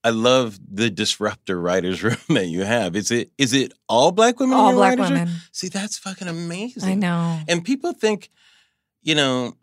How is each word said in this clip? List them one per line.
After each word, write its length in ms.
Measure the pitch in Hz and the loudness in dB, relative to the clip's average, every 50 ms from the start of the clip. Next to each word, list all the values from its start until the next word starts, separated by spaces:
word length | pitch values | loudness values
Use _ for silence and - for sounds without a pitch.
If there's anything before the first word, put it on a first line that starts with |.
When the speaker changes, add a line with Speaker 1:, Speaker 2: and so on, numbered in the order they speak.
| - | 0
Speaker 1:
I 60 | 117 | 0
love 500 | 113 110 113 123 127 131 123 110 98 95 - - | 0 2 4 4 4 4 2 0 -6 -14 -18 -12
the 200 | 98 98 113 117 | -4 -2 -2 -2
disruptor 680 | 95 82 107 - - - 104 104 98 _ _ - 95 87 | 0 -2 -2 -2 -2 -2 -4 -4 -4 _ _ -6 -6 -2
writers' 440 | 85 87 90 95 87 92 92 82 92 | -2 0 0 0 0 -2 -4 -2 -2
<laughs> 40 | |
room 100 | 113 113 - - - | -2 -2 -2 -2 0
that 180 | 160 117 95 | 0 0 0
you 160 | 85 82 90 98 | -2 -2 -2 -2
have. 320 | 101 117 120 104 90 85 | 0 0 0 0 -2 -4
Is 140 | 104 95 - | -4 -2 -2
it, 200 | 120 120 - _ _ | -2 -2 -4 _ _
is 160 | - 139 117 123 | -2 0 2 2
it 200 | 135 123 - _ _ _ | 0 0 -2 _ _ _
all 240 | - 110 117 139 170 | 0 2 4 4 4
black 280 | 180 208 220 240 240 247 | 4 4 2 2 2 2
women 180 | 269 254 262 | 0 2 4
in 20 | 262 214 | 6 6
Speaker 2:
All 60 | 214 | 6
Speaker 1:
your 40 | 254 - | 6 6
Speaker 2:
black 100 | - - 254 247 | 4 4 4 2
Speaker 1:
writers' 120 | 196 175 | 0 0
room? 80 | 170 170 | 0 0
Speaker 2:
women. 140 | 175 175 170 170 - _ _ | 0 -2 -4 -8 -12 _ _
Speaker 1:
See, 160 | - - 185 | -10 -10 -6
that's 280 | - 196 196 214 - | -6 -6 -6 -6 -10
fucking 300 | - - 190 190 - 190 | -12 -12 -14 -12 -10 -10
amazing. 560 | 180 165 165 175 170 170 185 214 247 - 226 180 190 | -8 -8 -8 -8 -8 -8 -8 -10 -10 -10 -6 -4 -2
Speaker 2:
I 40 | 190 | 0
know. 440 | 202 196 175 170 170 170 170 165 160 156 | 0 0 0 0 0 -2 -2 -2 -4 -2
Speaker 1:
And 160 | 160 175 175 170 | -2 -2 -2 0
people 300 | - 277 269 - 349 - | -2 -4 -2 -2 -6 -4
think, 360 | _ - 214 214 208 - _ _ _ _ _ _ _ _ _ _ _ _ _ _ _ | _ 0 0 0 -2 -6 _ _ _ _ _ _ _ _ _ _ _ _ _ _ _
you 140 | _ 156 156 | _ -2 0
know 400 | 151 143 135 127 127 123 113 - _ | 2 2 2 0 -2 -4 -6 -10 _